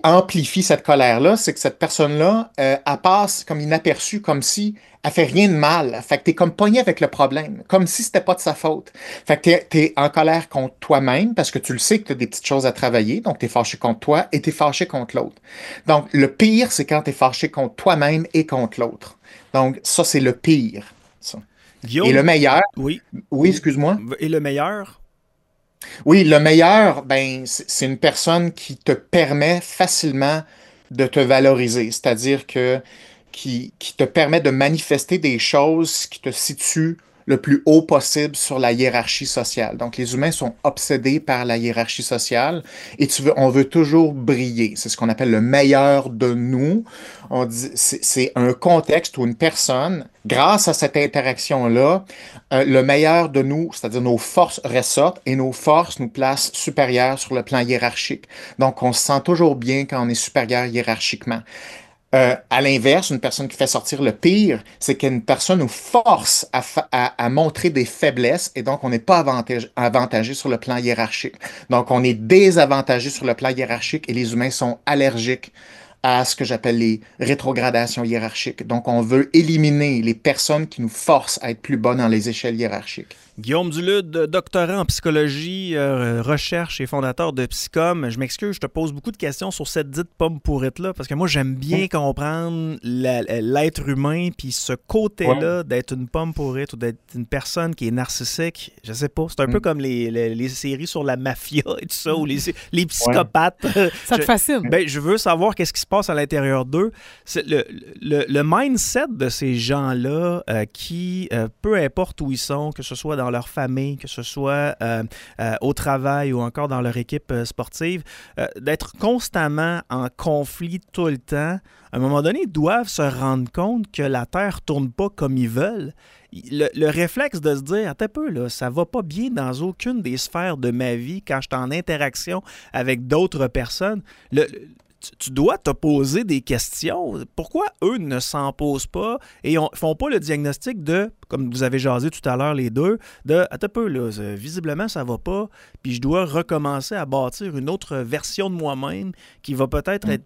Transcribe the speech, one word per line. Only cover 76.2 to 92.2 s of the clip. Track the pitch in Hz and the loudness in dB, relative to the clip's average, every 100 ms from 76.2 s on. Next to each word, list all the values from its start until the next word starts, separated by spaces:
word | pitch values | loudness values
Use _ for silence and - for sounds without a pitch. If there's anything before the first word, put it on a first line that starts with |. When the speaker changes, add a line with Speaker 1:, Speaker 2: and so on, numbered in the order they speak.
Speaker 1:
ce | 127 - | 2 -2
que | 120 | -4
j'appelle | 117 127 117 | -2 0 2
les | 117 110 - - | 2 0 -6 -6
rétrogradations | 127 139 131 123 127 120 120 - | -2 0 -2 -2 0 0 0 -4
hiérarchiques. | 117 117 113 - - - 113 | -4 -4 -4 -6 -8 -10 -6
Donc, | 120 123 | -4 0
on | 120 | 0
veut | 113 131 139 160 | 2 2 4 4
éliminer | 160 160 151 147 147 123 | 4 4 4 2 2 0
les | 113 | 0
personnes | 113 143 139 - 151 156 | 0 0 0 0 -2 -2
qui | - | -6
nous | 113 | -8
forcent | - - 143 - - | -4 2 2 2 -6
à | 127 | -6
être | 113 | -8
plus | - 135 | -4 -2
bas | 123 127 | 0 2
dans | 117 | 2
les | 110 110 | 2 0
échelles | 110 123 113 | -4 -4 -4
hiérarchiques. | 117 98 - - - - _ - | -4 -6 -10 -14 -16 -20 _ -14
Speaker 2:
Guillaume | 107 156 180 | -4 -2 -2
Dulude, | 156 180 202 175 | -2 0 0 -2
doctorant | 160 151 180 - 185 170 196 | -2 0 -2 -2 -2 0 0
en | 170 | -2
psychologie, | - 175 151 151 139 165 190 185 156 | -2 0 2 0 -2 -8 -8 -4 -2
euh, | 139 131 120 117 | 0 0 -2 -2
recherche | 117 147 - 170 170 - | 0 -2 -2 -4 -6 -8
et | 131 | -6
fondateur | 143 131 127 170 | -4 -4 -4 -4
de | 131 123 | -4 -6
Psycom. | - - 160 170 175 127 | -6 -6 -2 0 0 -4
Je | 117 | -6
m'excuse, | 131 - 208 190 | -6 -6 -8 -6
je | |
te | 139 | -8
pose | 160 160 | -6 -6
beaucoup | 143 233 | -6 -10
de | - | -8
questions | 151 139 190 | -8 -6 -8
sur | - 147 | -8 -6
cette | 165 143 | -6 -4
dite | 135 175 - | -6 -8 -4
pomme | 165 156 | -4 -2
pourrite-là, | - 143 131 - 185 | -4 -2 -2 -4 -8
parce | 180 135 | -8 -8
que | 143 | -2
moi, | 180 | 0
j'aime | 143 131 131 | 0 0 -4
bien | 139 190 190 | -2 -2 0
Speaker 1:
Mm. | |
Speaker 2:
comprendre | 160 139 135 | -2 -2 -2